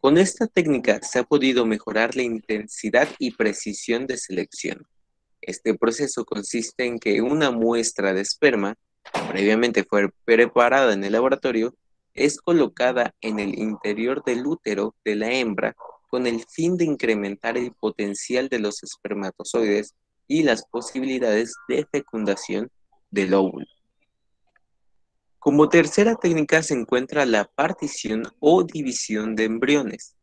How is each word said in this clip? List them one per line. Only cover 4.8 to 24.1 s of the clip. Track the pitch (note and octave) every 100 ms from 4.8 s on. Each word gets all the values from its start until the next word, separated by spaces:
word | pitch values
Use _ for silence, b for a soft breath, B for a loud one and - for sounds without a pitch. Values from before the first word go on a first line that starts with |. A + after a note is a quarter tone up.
| - _ _ _ _ _
Este | - - A2+
proceso | G#2+ A2+ A#2 C#3 -
consiste | A2+ G#2+ G2+ A#2+ A2+ - B2
en | A#2
que | A2+ G#2+
una | A#2+ D3+ D3
muestra | A#2+ A2+ A#2 A2+ - G2
de | F#2+
esperma, | G2+ - D3 A#2 G2 A2+ _ _ - - -
previamente | F#2+ G2+ A2 A#2+ A2
fue | F#2 G#2 G2+ _
preparada | - A#2 A#2+ - A#2+ C3+ C3
en | G2
el | G2
laboratorio, | A2+ B2+ C3+ C3+ A2+ A#2 _ _ _ _
es | - C#3+ -
colocada | - E3+ B2+ - B2 B2 A#2+ _
en | A2 G#2+
el | G2+ -
interior | A2 G#2 G#2+ G#2 A#2+ C#3
del | C#3 A#2+ C3+
útero | E3 - G2+ G#2+ _
de | G#2 G#2
la | A2
hembra | C3 A#2 G2 A2 - B B _
con | B2+ B2
el | A#2 -
fin | - E3 F3+
de |
incrementar | E3 C#3+ C#3+ G#2+ G2+ G2+ A2+ A#2+
el | B2
potencial | - A2 - G#2 G2+ - B2 C3
de | B2
los | G#2 G#2
espermatozoides | - - G2+ G#2 F#2+ - - B2 A2 G2+ G#2+ _ _ _ _
y | D3+
las | D3+ A2 -
posibilidades | A#2 - C3+ C3+ C3 A#2+ G#2+ A#2 - -
de | B2+ D3+
fecundación | C#3+ - A2+ G#2 G2 - G2 B2 _ _ _ _
del | - G2
óvulo. | G2 F#2 - - _ _ _ _